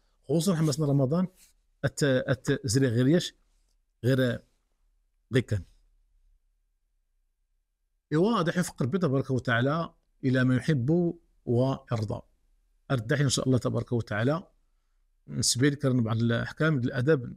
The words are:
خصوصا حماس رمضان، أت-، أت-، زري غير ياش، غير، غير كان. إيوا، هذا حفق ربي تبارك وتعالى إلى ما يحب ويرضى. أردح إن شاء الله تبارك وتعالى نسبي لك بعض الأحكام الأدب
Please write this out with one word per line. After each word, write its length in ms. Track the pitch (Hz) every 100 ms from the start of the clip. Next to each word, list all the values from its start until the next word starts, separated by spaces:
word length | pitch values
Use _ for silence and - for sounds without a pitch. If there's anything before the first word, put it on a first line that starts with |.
| _ _
خصوصا 300 | - 160 160
حماس 260 | 160 160 143
رمضان، 460 | 147 139 131 170 185 _ _ _ _ _ 139
أت-، 180 | -
أت-، 640 | 143 127 - 127 - 135 127
زري 220 | 120 135
غير 200 | 113 127
ياش، 260 | 170 - - _ _ _ _ _ -
غير، 140 | 117 131 123 120 _ _ _ _ _ _ _ _ -
غير 100 | 131
كان. 220 | - 101 - _ _ _ _ _ _ _ _ _ _ _ _ _ _ _ _ _ _ _ _ _ _ _ -
إيوا، 280 | 151 202 226
هذا 120 | 170
حفق 300 | 180 170 -
ربي 160 | 127 185
تبارك 320 | 175 131 127
وتعالى 640 | 131 - 117 131 160 165 _ _ -
إلى 200 | 131 127
ما 120 | 127 127
يحب 640 | - 151 120 175 170 - _ _
ويرضى. 800 | - 120 131 135 - 117 107 - - _ _ _ _ _ -
أردح 300 | 135 107 143
إن 80 | 143
شاء 180 | - 131
الله 120 | 123
تبارك 340 | 127 117 117
وتعالى 540 | 120 - 104 120 160 - _ _ _ _ _ _ _ -
نسبي 420 | 143 - 120 143
لك 160 | 143 139
بعض 300 | 127 110 113
الأحكام 600 | 117 117 - - 156 147
الأدب 580 | 123 131 123 151 120